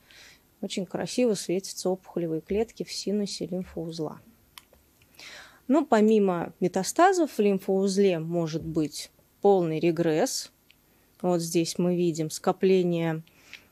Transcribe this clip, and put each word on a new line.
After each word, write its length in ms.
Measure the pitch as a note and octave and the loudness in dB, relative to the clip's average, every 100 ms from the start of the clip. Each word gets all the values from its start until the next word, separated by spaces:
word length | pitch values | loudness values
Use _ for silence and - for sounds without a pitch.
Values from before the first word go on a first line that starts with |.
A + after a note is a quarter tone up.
| _ - - _ _ _ | _ -20 -20 _ _ _
Очень 240 | G3 - F3+ | -8 -8 -6
красиво 480 | - F3 - B3 | -6 -4 0 0
светятся 560 | G3 - F3+ - - F#3 | 0 -2 -4 -4 -6 -4
опухолевые 500 | F#3 - F3+ E3+ D#3+ | -4 -6 -6 -4 -6
клетки 440 | - G3 A3+ - | -4 -4 -4 -6
в 80 | - | -10
синусе 540 | - - G#3 G3+ - E3+ | -8 -4 -4 -4 -8 -6
лимфоузла. 760 | F#3 F3+ - E3 E3 D3+ - - _ _ - _ _ _ _ _ - - - - - - | -6 -8 -10 -10 -8 -8 -10 -20 _ _ -20 _ _ _ _ _ -20 -20 -20 -20 -16 0
Но 160 | D4 | 0
помимо 680 | C#4+ A3 G#3+ A3 G3 F3 F3 - | 4 4 6 4 4 0 -6 -4
метастазов 720 | F3+ F#3+ F#3 - F4+ F#4 D4+ | -2 -2 -2 4 4 4 0
в 60 | - | 2
лимфоузле 800 | G#3 F#3+ - F#3+ G3 F#3+ G3 E3 | 2 2 0 0 2 2 2 2
может 440 | E3 E3+ E3 D#3 | -2 -2 -2 -4
быть 480 | D#3+ D#3+ D3+ - - _ _ _ | -4 -2 -2 -6 -14 _ _ _
полный 400 | G3+ F#3+ E3+ D#3 | 4 4 2 2
регресс. 720 | E3 D#3+ E3+ D#3 B3+ - - _ _ _ _ _ _ _ | 0 2 2 2 0 -2 -10 _ _ _ _ _ _ _
Вот 180 | F3+ F3 | 0 0
здесь 380 | E3+ F3 E3 - | 0 0 -2 0
мы 180 | F3 F3 | 0 2
видим 340 | F3 D#3+ D#3 | 0 0 -6
скопление, 920 | - - - F#3+ F#3+ F3 E3+ E3 D#3+ - _ - - _ | -2 -2 0 2 4 2 0 -2 -4 -10 _ -20 -20 _